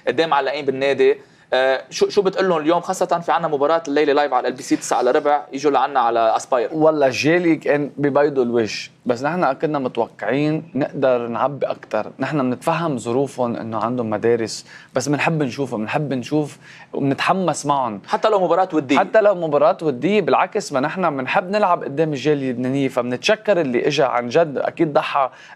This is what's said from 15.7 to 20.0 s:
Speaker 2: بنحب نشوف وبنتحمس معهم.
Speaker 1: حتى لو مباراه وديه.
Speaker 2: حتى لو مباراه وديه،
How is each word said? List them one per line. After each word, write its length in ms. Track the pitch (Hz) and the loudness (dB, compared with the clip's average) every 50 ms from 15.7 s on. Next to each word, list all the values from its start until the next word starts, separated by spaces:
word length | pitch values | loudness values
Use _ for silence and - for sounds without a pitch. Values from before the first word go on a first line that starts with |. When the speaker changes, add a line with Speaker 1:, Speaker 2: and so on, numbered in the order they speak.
| 120 104 | -4 -6
Speaker 2:
بنحب 320 | 107 104 - 147 151 131 143 | -4 -4 -4 -4 -4 -4 -6
نشوف 440 | 123 117 - 147 151 147 139 - - - - - - - - - | -6 -4 -2 -2 -2 -2 -4 -8 -16 -20 -20 -20 -20 -16 -10 -6
وبنتحمس 720 | - 143 139 135 - - - 180 190 185 156 143 - - | -2 -2 -2 -2 0 0 0 0 0 0 -2 -2 -2 0
معهم. 360 | 147 143 139 127 113 104 95 - | -2 0 0 0 -4 -6 -8 -8
Speaker 1:
حتى 220 | - 208 202 - 220 | -6 -2 0 2 2
لو 160 | 214 190 180 | 2 2 2
مباراه 240 | 160 170 185 190 180 160 | 2 2 2 2 2 0
وديه. 260 | 156 139 123 185 175 | 0 0 2 2 2
Speaker 2:
حتى 220 | 202 196 - 220 | 2 4 4 4
لو 140 | 208 208 190 | 4 4 2
مباراه 420 | 180 165 156 143 139 147 170 190 - | 2 0 0 2 4 4 4 2 2
وديه، 400 | 170 151 123 120 | -2 -4 -2 -2